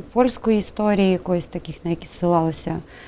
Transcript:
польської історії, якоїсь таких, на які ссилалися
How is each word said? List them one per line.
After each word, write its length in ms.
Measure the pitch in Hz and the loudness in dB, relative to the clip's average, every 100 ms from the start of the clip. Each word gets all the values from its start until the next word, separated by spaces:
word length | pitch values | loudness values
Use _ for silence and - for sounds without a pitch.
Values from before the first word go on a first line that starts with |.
| - | 0
польської 460 | 233 247 - 226 214 | 0 2 0 0 0
історії, 520 | - - 208 202 190 | 0 -2 0 4 4
якоїсь 340 | 180 185 175 - | 2 0 -2 -2
таких, 400 | 175 - - 170 | -8 -10 -8 -4
на 40 | |
які 180 | 170 - | -4 -6
ссилалися 680 | - 175 170 160 156 160 165 - - | -2 2 4 2 -2 -4 -6 -8 -18